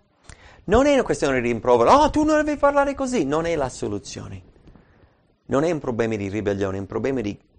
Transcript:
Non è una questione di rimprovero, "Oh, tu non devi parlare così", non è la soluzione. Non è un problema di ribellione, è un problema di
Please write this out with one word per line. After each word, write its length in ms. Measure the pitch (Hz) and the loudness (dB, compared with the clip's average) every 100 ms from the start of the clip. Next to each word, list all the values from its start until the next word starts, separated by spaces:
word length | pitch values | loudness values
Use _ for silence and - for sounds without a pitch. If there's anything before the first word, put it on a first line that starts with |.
| _ _ - - - - | _ _ -20 -20 -20 -12
Non 220 | - 220 285 | 2 4 4
è 60 | |
una 100 | 277 | 2
questione 380 | 214 156 151 131 | 0 0 0 0
di 80 | 120 | 0
rimprovero, 440 | 117 127 123 120 | 0 4 4 6
"Oh, 180 | 269 294 | 6 4
tu 140 | 294 | 2
non 200 | 311 302 | 2 0
devi 140 | 302 285 | 0 0
parlare 360 | 285 285 277 | 2 2 0
così", 300 | 277 262 247 | -2 -4 -2
non 220 | 135 151 165 | 0 -2 -2
è 100 | 160 | -2
la 120 | 131 | -4
soluzione. 760 | - 117 101 - 104 104 98 - _ - - _ _ _ _ _ _ - | -6 -6 -8 -10 -14 -14 -16 -18 _ -20 -20 _ _ _ _ _ _ -4
Non 180 | 131 | 0
è 60 | 160 | 0
un 80 | 156 | -2
problema 380 | 135 113 113 110 | -4 -2 -2 -2
di 120 | 98 | -4
ribellione, 480 | 104 101 101 98 98 | -4 -2 -2 -2 -4
è 40 | |
un 60 | 98 | -6
problema 340 | 110 110 131 | -6 -4 -4
di 200 | 104 - _ | -4 -8 _